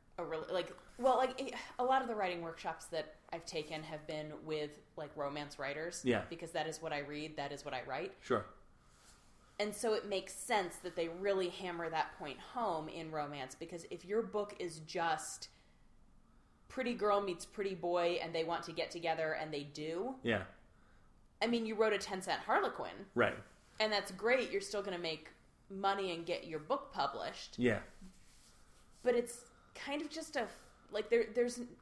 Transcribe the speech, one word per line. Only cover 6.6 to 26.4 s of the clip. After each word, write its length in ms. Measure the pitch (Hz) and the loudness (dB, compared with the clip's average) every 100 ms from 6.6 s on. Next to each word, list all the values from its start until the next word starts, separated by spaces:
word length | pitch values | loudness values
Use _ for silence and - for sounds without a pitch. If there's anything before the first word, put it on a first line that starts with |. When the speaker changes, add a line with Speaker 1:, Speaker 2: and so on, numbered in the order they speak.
| 156 | -2
Speaker 1:
is 140 | 156 | -2
what 100 | 160 | -4
I 60 | 147 | -2
read, 360 | 143 147 156 151 | -4 -4 -6 -4
that 160 | 143 | -4
is 120 | 143 | -6
what 100 | 147 | -6
I 80 | 131 | -6
write. 300 | 131 143 175 - | -2 -2 -4 -4
Speaker 2:
Sure. 260 | - 113 95 - - - - - - - - - - - | 2 2 2 -10 -20 -20 -20 -20 -20 -20 -20 -20 -10 -4
Speaker 1:
And 140 | 208 | -2
so 180 | 202 233 | 0 2
it 140 | 220 208 | 2 2
makes 260 | 190 190 | -2 -2
sense 420 | - - 214 175 - | -6 2 2 2 -4
that 200 | 180 175 | -4 -2
they 120 | 165 | -2
really 420 | 170 196 190 180 | 2 2 4 2
hammer 400 | 175 185 170 165 | 0 -4 -2 0
that 260 | 160 156 - | 2 0 -2
point 220 | 151 131 | -8 -8
home 480 | - 254 220 160 156 | -8 -2 0 0 -2
in 220 | 170 160 | -6 -4
romance, 420 | 156 147 147 131 | -2 -2 -4 -6
because 300 | - - 175 - | -8 -10 -8 -8
if 140 | 170 | -10
your 180 | 175 214 | -2 0
book 340 | 190 208 202 - | 2 0 -2 -4
is 220 | 175 156 | -6 -6
just 720 | 156 180 165 156 - - - - - - - - - - - - - - - | -6 0 2 0 -2 -10 -12 -16 -20 -20 -20 -20 -20 -20 -20 -20 -20 -20 -10
pretty 260 | - 247 | -4 -2
girl 260 | 233 208 202 | 2 4 4
meets 240 | 196 175 | 4 -2
pretty 300 | - - 196 | -6 -4 -2
boy 440 | 180 175 175 170 175 | 0 2 4 4 2
and 120 | 170 | 0
they 100 | 165 | 0
want 180 | 165 165 | 2 0
to 80 | - | -2
get 180 | 160 - | -4 -4
together 420 | 170 165 165 156 | -2 0 2 0
and 200 | 156 156 | 0 -2
they 120 | 147 | -4
do. 500 | 143 147 156 170 240 262 | -6 -6 -4 -2 -2 -2
Speaker 2:
Yeah. 220 | 120 104 92 - - - - - - - - - | 2 2 0 -12 -20 -20 -20 -20 -20 -20 -20 -2
Speaker 1:
I 40 | 226 | 2
mean, 160 | 233 220 | 2 2
you 80 | |
wrote 180 | 214 220 | 4 4
a 60 | 196 | 4
ten 240 | - 190 | 0 -2
cent 180 | 180 151 | 0 0
Harlequin. 640 | - 285 311 - 104 92 196 | 4 4 4 0 -6 -8 -2
Speaker 2:
Right. 220 | 120 107 - - - - - | 4 4 4 -6 -18 -8 0
Speaker 1:
And 120 | 214 | 2
that's 180 | 208 196 | 2 0
great. 380 | 185 214 262 202 | 0 4 4 4
You're 100 | 196 | 0
still 220 | - 208 | -2 -2
gonna 160 | 196 175 | -2 -2
make 320 | 170 160 - - - - - | -2 -4 -8 -20 -20 -20 -12
money 420 | 196 196 202 190 | 0 2 4 2
and 120 | 170 170 | -2 0
get 200 | 170 | -2